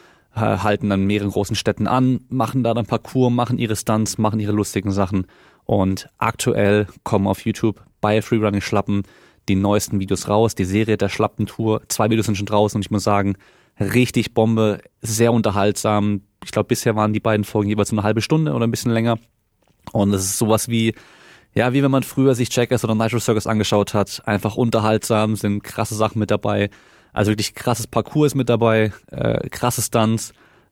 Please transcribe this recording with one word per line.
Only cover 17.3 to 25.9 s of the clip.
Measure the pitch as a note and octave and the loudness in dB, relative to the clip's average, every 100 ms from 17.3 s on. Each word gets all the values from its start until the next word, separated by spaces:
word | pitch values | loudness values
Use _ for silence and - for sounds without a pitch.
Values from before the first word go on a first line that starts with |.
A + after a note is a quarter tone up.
| G#2+ | 0
Folgen | G#2 G#2+ G#2 | 0 -2 0
jeweils | G#2 G2+ | 0 0
eine | G#2 | 0
halbe | G2+ A2 | 0 0
Stunde | - D#3 D3+ | 0 0 0
oder | B2+ A#2 | -2 -2
ein | |
bisschen | A2+ B2 | -2 -2
länger. | A2+ A#2 A2+ _ _ _ _ _ _ - | 0 0 -2 _ _ _ _ _ _ -6
Und | - G2+ | 0 2
es | G2 | 0
ist | F#2+ - | -2 -2
sowas | G#2+ A2 - | 2 2 2
wie, | A#2 A2+ - - - - - _ - | 0 0 -2 -10 -20 -20 -20 _ 0
ja, | B2 | 2
wie | C#3 | 2
wenn | C#3 | 2
man | C3+ | 2
früher | - - C3+ B2 | 0 2 2 2
sich | A#2 B2+ | 0 0
Jackass | A#2+ A#2+ | 0 0
oder | A2+ | 0
Nitro | A2 A2+ A#2 | 0 0 0
Circus | - G#2+ - | 0 0 0
angeschaut | G#2+ G2+ G#2 G2+ | -2 2 2 2
hat. | G#2 F#2+ - - | 0 -2 -4 -2
Einfach | G#2 G#2 A#2 | -2 -2 -2
unterhaltsam, | A#2 A2 A2 A2 - A2 G#2+ G#2+ | 0 2 2 0 2 0 0 -2
sind | G#2 G2+ | -2 -4
krasse | - - A2 | -6 -6 -4